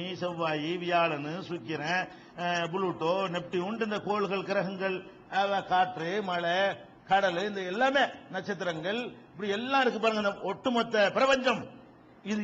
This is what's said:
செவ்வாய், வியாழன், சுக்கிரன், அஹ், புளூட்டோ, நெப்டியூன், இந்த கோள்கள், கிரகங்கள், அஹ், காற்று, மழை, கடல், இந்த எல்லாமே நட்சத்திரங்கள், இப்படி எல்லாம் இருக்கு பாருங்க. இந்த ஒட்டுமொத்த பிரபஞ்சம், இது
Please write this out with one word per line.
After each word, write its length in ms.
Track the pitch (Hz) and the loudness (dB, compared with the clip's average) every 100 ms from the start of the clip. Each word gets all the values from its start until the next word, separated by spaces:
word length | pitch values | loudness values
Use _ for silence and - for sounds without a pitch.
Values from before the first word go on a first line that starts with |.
| 180 180 | -6 -4
செவ்வாய், 500 | 180 170 165 151 151 180 | -4 -2 0 0 -2 -2
வியாழன், 460 | 175 175 170 147 147 175 - | 2 2 2 0 -4 -6 -6
சுக்கிரன், 540 | 170 127 151 151 180 - - - - | -6 -4 -4 -2 -2 -2 -10 -16 -6
அஹ், 220 | 175 175 170 | -2 0 0
புளூட்டோ, 400 | 185 185 - 160 190 190 175 | 0 -2 0 0 2 0 -2
நெப்டியூன், 440 | 170 180 185 226 220 | -2 -2 -2 -2 -2
இந்த 120 | 208 185 | -2 0
கோள்கள், 400 | 208 196 190 170 | 0 0 -2 0
கிரகங்கள், 480 | 202 185 190 190 185 - - - 185 | 0 -2 -2 -2 -2 -8 -18 -4 0
அஹ், 160 | 202 196 160 | 0 0 2
காற்று, 400 | 180 185 156 165 208 196 | 2 2 0 -4 -2 -2
மழை, 280 | 175 170 180 196 165 - - - | 0 2 2 2 0 -10 -18 2
கடல், 280 | 196 190 170 208 | 4 4 2 -2
இந்த 120 | 196 180 | -4 -4
எல்லாமே 320 | 202 262 277 240 - - 185 | 2 2 4 2 -2 -10 -6
நட்சத்திரங்கள், 640 | 190 185 180 160 175 226 233 - - | -4 -4 -2 -2 -2 -4 -6 -10 -18
இப்படி 180 | - 202 208 | -6 -2 -2
எல்லாம் 260 | 254 277 247 | 2 2 2
இருக்கு 160 | 208 | 2
பாருங்க. 200 | 220 214 202 | 2 2 0
இந்த 100 | - 180 | 0 -4
ஒட்டுமொத்த 580 | 196 262 233 226 220 196 185 | -2 0 2 2 4 4 4
பிரபஞ்சம், 460 | 269 269 254 202 110 - - - - - 190 | 4 4 2 0 -4 -16 -20 -20 -20 -12 -4
இது 100 | 214 | 0